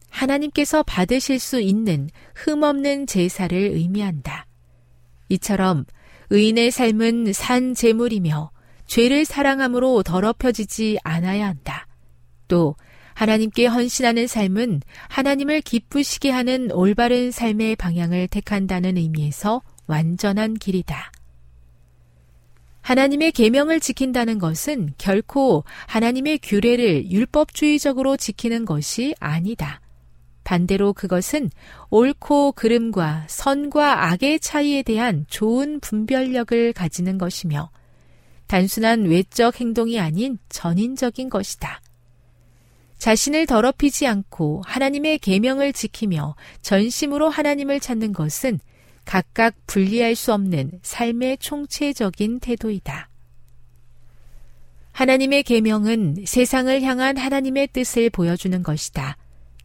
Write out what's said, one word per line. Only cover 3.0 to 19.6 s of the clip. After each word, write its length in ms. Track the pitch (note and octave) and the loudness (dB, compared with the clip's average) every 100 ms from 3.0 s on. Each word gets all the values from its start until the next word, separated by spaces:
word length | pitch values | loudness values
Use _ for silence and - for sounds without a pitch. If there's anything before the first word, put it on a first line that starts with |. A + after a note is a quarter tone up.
| C#4 | -2
제사를 500 | G3 F3+ - F3+ F3+ | 0 0 0 -2 0
의미한다. 920 | G3+ D#3+ E3+ G3+ G3+ D#3 C3 - - _ _ _ _ _ _ - - | 0 0 -2 -2 -4 -6 -8 -12 -14 _ _ _ _ _ _ -16 -4
이처럼 560 | F#3+ - F#3+ F#3+ E3 B2 - - - - | -4 -2 0 2 0 -4 -14 -20 -18 0
의인의 420 | G3+ G#3+ A3+ A#3 | 4 4 4 2
삶은 600 | B3 A#3+ G#3+ A3+ A#3 A3 | 2 2 2 2 2 0
산 420 | G3 - B3 B3+ | -2 0 0 0
제물이며 800 | B3 A#3 A3+ A#3+ A3 E3+ D3+ D3+ - - - - | 2 2 4 2 0 0 -2 -4 -14 -20 -20 -4
죄를 380 | - A#3+ C#4+ | 2 4 4
사랑함으로 800 | D#4 - C#4+ C4+ C4 B3 C4 B3 | 0 0 0 2 0 2 2 2
더럽혀지지 960 | F#3 F3+ G#3 - B3+ A3+ G3+ - A3 G#3 - | 2 2 0 0 0 -2 -4 -4 -2 -2 -2
않아야 420 | E3 F3+ G3+ G#3 | -4 -2 -2 -2
한다. 400 | D3+ - - - - - - - - - | -6 -10 -14 -16 -20 -20 -20 -20 -16 0
또 260 | F3 D#3 D3+ - - - | 2 2 -2 -14 -20 -16
하나님께 540 | - A3 A3 A3 G#3+ A#3+ | -4 0 2 0 2 2
헌신하는 600 | A#3+ B3 - B3 A#3 A#3+ | 2 0 0 0 0 -2
삶은 540 | A3+ G3 F#3+ B3 D3+ - - - | -2 0 0 -2 -2 -6 -16 -8
하나님을 540 | - C#4 C#4 C#4+ D4+ | -2 0 0 0 -2
기쁘시게 680 | - A#3 - C#4+ C#4 - C#4 | 0 -4 -2 -2 -2 -2 0
하는 380 | B3+ B3 C4 B3 | 0 0 -2 -2
올바른 580 | - F#3 G#3 A#3+ B3 B3 | 2 2 4 2 2 0
삶의 460 | A#3+ A#3 G#3+ A3 A3 | -2 -2 0 0 -2
방향을 500 | F3+ E3+ E3+ F3+ F3+ | -2 -2 0 0 -2
택한다는 720 | G#3 - G3+ F#3+ F#3 F#3 F#3 | -4 -4 -2 -2 0 0 0
의미에서 640 | D#3+ D#3 D3 C#3+ G#3 A#3+ | 0 -2 -2 -2 -2 -2